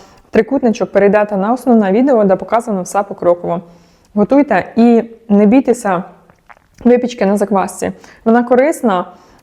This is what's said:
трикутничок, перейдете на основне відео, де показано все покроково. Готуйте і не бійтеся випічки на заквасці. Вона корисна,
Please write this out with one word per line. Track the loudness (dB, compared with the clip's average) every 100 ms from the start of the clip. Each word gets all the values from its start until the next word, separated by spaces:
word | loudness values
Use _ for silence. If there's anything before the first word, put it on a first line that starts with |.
| -20 _ _
трикутничок, | -2 0 -2 -2 -2 -2
перейдете | 0 2 2 0 -4
на | -4
основне | -2 2 2 2
відео, | 0 2 2
де | 2 0
показано | -2 -4 -2 -6
все | -4 -6
покроково. | -6 -2 -2 -2 -4 -8 -8 -20 _ _ _
Готуйте | -2 2 2 2 -2 -2 2
і | 4 2 0 -10 0
не | 2 4
бійтеся | 4 2 -2 -2 -4 -6 -18 _ _ _ _ _ -2
випічки | 2 2 0 -4 -2
на | 0
заквасці. | -2 -2 -4 -6 -8 -8 -18 -6 0
Вона | 0
корисна, | 0 0 0 0 -2 -2 -4 -14 _ _